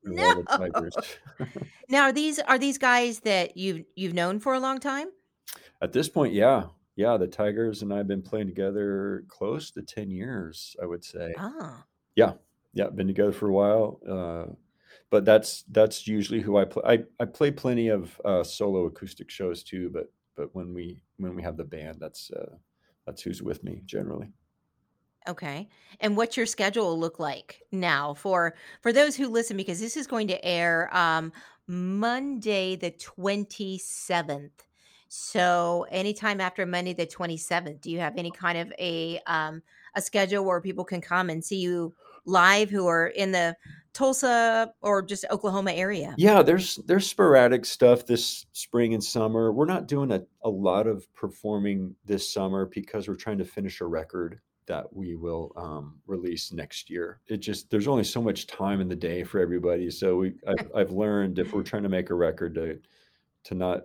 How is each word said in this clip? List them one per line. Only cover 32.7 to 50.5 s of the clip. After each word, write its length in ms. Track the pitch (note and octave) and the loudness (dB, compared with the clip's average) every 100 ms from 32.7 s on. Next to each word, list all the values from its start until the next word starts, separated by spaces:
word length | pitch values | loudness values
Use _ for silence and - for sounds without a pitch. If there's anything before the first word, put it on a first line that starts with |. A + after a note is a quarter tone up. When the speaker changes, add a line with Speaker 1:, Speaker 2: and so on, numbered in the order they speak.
| F#3 | -4
Speaker 2:
the 160 | F3 | -6
twenty-seventh. 1700 | - - - F#3+ G3+ G3+ - G3 F#3+ - - - F3 D#3 C#3+ C#3+ _ _ _ _ _ _ | -8 -20 -4 -2 -2 -4 -8 -8 -8 -10 -12 -2 -2 -2 -8 -10 _ _ _ _ _ _
So 760 | - - - F3+ F3 E3+ F3 - | -16 -6 2 4 4 2 0 -2
anytime 520 | F#3 G3 G#3+ G#3+ G3+ | -2 -2 -2 -2 -2
after 240 | F#3 F#3 F3+ | -4 -2 -2
Monday 260 | F3+ F3+ | -2 -4
the 140 | F3 E3 | -4 -6
twenty-seventh, 760 | - E3+ D#3+ - F3 E3+ D3 | -4 -6 -6 -2 -4 -4 -12
do 100 | F3 | -8
you 100 | E3+ | -4
have 180 | D#3 F3+ | -4 -4
any 140 | E3+ | -8
kind 260 | E3+ F3+ E3+ | -4 -4 -2
of 160 | E3+ - | -6 -6
a, 440 | F3+ E3 E3 E3+ - | -6 -4 -6 -8 -4
um, 340 | E3 D#3 D#3+ _ _ - G3 | -2 -2 -8 _ _ -10 -8
a 60 | |
schedule 420 | F#3+ G#3+ F#3+ G3+ | -2 0 0 0
where 160 | G3 F3 | 2 0
people 240 | F#3+ F3+ | -2 -8
can 160 | F3 F3 | -6 -8
come 300 | - F3+ F3+ | 0 0 0
and 120 | D#3+ | -4
see 160 | - G3 | -4 -4
you 360 | F3 F3 E3 _ - - - | -2 -2 -4 _ -20 -16 2
live 440 | F#3 F3+ G3+ G#3 | 6 8 6 4
who 180 | G3+ F3+ | 2 2
are 200 | E3 E3 | 4 2
in 240 | - F#3+ | 0 0
the 240 | F#3 E3+ E3 - - _ | 2 0 -2 -18 -20 _
Tulsa 800 | - C4+ C4 B3+ A#3 A#3 A3+ A3+ _ | 0 0 2 2 4 4 2 0 _
or 200 | G#3 G3+ | 0 0
just 220 | F#3+ G3 - | 0 -8 -4
Oklahoma 400 | G3+ G#3 F#3+ F#3+ | -2 0 0 0
area? 440 | E3 F#3 G3 C#3+ B2 | 0 -2 -2 -6 6
Speaker 1:
Yeah, 240 | G3 G3+ | 8 10
there's, 360 | D#3 F3+ F#3 - - | 8 6 2 -6 2
there's 220 | F#3 F#3+ | 2 2
sporadic 560 | - F#3 C3+ B2 B2 | 6 8 10 10 6
stuff 420 | - - B2 A#2+ - | 0 6 8 8 4
this 400 | A#2 - - - | 0 0 -8 -12
spring 420 | - - A#2+ A#2 | -14 -2 0 2
and 100 | A2+ | 0
summer. 500 | G2 A#2+ A2 A2 A2+ | -2 0 0 2 2
We're 120 | A2 D#3 | 2 2
not 220 | F#3 - | 0 -2
doing 240 | C#3+ C#3 | -2 0
a, 120 | G2 - _ | -2 -4 _
a 60 | |
lot 360 | A2+ | -4